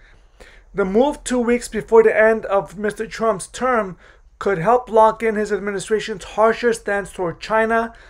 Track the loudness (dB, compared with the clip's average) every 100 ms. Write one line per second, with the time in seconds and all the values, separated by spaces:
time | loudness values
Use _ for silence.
0 | -20 _ _ -20 -20 -20 _ -4 0 2
1 | 2 0 -4 -2 0 -2 -2 -10 2 6
2 | 6 6 4 2 0 -2 -4 -6 -6 -6
3 | -8 -4 -4 -4 -6 -6 -2 -2 -2 -8
4 | -20 _ -20 -8 -4 -2 2 0 2 4
5 | 4 4 -2 -2 -2 -4 -4 -8 -4 -4
6 | -4 -10 -8 0 2 2 -2 -2 -4 -6
7 | -6 -6 -6 -6 -2 0 2 0 -2 -8
8 | -20